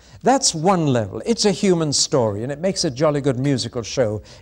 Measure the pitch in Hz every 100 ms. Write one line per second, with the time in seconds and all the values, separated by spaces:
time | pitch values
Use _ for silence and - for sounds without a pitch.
0 | - - 226 269 - 160 175 185 151 120
1 | 101 107 - 233 208 - 202 170 156 -
2 | - 143 110 101 123 143 185 190 170 123
3 | 156 147 139 120 139 131 107 123 110 -
4 | 113 107 - -